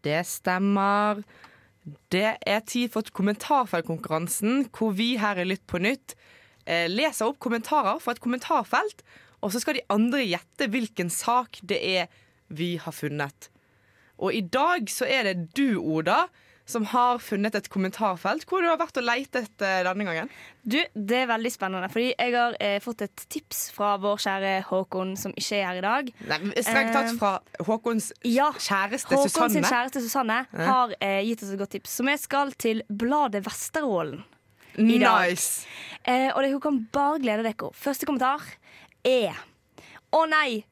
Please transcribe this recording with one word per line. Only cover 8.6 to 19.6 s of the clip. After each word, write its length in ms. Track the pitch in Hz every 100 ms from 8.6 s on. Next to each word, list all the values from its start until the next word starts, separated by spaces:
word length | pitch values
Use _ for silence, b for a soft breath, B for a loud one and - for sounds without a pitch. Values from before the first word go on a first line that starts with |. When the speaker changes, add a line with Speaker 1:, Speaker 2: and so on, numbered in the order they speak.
| 214 254 415 - B B B B
Speaker 1:
og 100 | 202
så 80 | 226
skal 140 | 311
de 100 | 269 -
andre 320 | 208 233 277
gjette 460 | 226 170 - - 269
hvilken 380 | 240 220 - 175
sak 480 | - - 247 240 -
det 200 | 180 202
er 240 | - 185 170 b b b _
vi 240 | 156 175 170
har 160 | 165
funnet. 580 | - 151 147 139 _ - b b b b b b b
Og 140 | 190
i 80 | 226
dag 480 | 175 254 311 359 208
så 160 | -
er 200 | 247 262
det 260 | 208 185 165
du, 220 | - 277 202
Oda, 460 | 151 156 160 240 359 b b b -
som 180 | 233 208
har 320 | 247 247 240
funnet 320 | - 202 208
et 120 | 208 -
kommentarfelt. 760 | 196 190 190 214 180 202 294 -
Hvor 140 | 381
du 40 | 339
har 80 | 320
vært 160 | 330 269
og 80 |
leit 320 | 240 240 277 254
etter 460 | 214 -